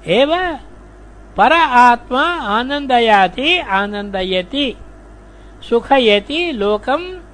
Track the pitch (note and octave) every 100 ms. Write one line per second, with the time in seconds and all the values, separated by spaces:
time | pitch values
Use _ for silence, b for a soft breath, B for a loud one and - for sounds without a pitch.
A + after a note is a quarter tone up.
0 | - G3 C#4+ F4 F#4 D4 - - - -
1 | - - - - A3+ D#4+ D#4 B3 B3 A#3+
2 | - B3 D#4+ F4 A#3 G#3+ B3+ C#4+ C#4 A#3+
3 | A#3 G#3 F#3 G#3+ C#4+ F4+ C4 G3 G3+ G#3
4 | G3+ F#3+ F#3 F#3 F3+ C#4 C#4 - - -
5 | - - B B B B - A#3 - C#4
6 | A3+ G#3 G3+ D4+ F4 B3 G3 G#3 A#3 C#4+
7 | F4+ F#4 E4+